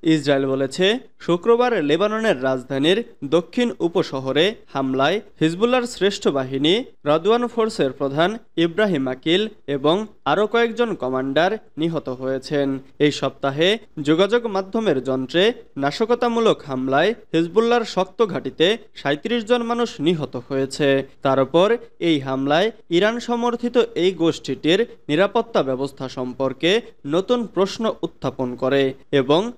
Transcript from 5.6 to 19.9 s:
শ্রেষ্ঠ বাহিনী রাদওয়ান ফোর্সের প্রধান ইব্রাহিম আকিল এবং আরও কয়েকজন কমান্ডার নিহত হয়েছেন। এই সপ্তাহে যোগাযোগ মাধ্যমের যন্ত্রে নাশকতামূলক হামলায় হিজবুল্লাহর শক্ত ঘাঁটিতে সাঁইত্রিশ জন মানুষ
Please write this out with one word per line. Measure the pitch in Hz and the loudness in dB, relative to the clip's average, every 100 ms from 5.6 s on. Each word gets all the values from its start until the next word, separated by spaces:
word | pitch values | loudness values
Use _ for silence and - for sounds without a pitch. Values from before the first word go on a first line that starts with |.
| 233 254 240 - | 0 0 -2 -2
শ্রেষ্ঠ | 190 202 - 139 | -2 0 -2 -2
বাহিনী | 131 135 147 202 262 - 147 | -2 0 2 2 -2 -8 0
রাদওয়ান | 156 175 233 240 | 0 2 0 0
ফোর্সের | 233 220 214 139 127 | -2 -2 0 -2 -2
প্রধান | 139 139 175 226 - - 170 | -4 0 0 0 -8 -2 -2
ইব্রাহিম | 165 214 165 131 | 2 0 0 -2
আকিল | 131 160 175 220 - - 139 | -4 0 0 0 -8 -6 -2
এবং | 143 180 214 - - | 2 0 -2 -8 -2
আরও | 156 208 | 0 2
কয়েকজন | 233 233 220 240 190 | 2 0 0 -2 -2
কমান্ডার | 127 131 135 139 180 214 - - | -4 -4 -2 0 0 -2 -10 -4
নিহত | 165 160 - 127 | -4 -4 -6 -8
হয়েছেন। | 131 135 - 147 139 135 131 - 151 | -4 -6 -4 -2 -2 -4 -10 0 0
এই | 139 | 0
সপ্তাহে | 139 - 139 135 175 226 - - 143 | -6 -4 -6 0 0 0 -6 -8 0
যোগাযোগ | 160 196 240 233 196 | 2 4 2 0 -4
মাধ্যমের | 190 226 220 135 127 | -2 -2 0 0 0
যন্ত্রে | 131 131 165 202 254 - - | -4 -2 2 2 0 -12 -4
নাশকতামূলক | 139 143 226 240 240 233 226 160 151 | -4 -2 0 0 0 0 0 0 -4
হামলায় | 131 131 135 180 233 - 160 | -6 0 2 2 -2 -4 -2
হিজবুল্লাহর | 170 180 226 240 220 - | 2 2 2 2 0 -4
শক্ত | 190 - 226 | -4 0 -2
ঘাঁটিতে | 147 131 127 165 226 - - | -2 -6 0 0 0 -6 -8
সাঁইত্রিশ | - 147 208 240 214 | -4 -4 -2 -4 0
জন | 240 233 | 0 0
মানুষ | 233 233 | -2 -4